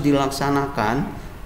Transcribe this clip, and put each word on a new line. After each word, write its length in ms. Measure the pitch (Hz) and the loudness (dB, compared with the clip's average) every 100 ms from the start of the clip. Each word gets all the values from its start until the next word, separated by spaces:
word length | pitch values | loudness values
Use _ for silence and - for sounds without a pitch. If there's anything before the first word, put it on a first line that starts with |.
| 143 | 2
dilaksanakan 1040 | 139 135 - 139 143 139 135 107 127 190 - - - | 4 2 0 0 2 0 0 0 0 -2 -6 -12 -14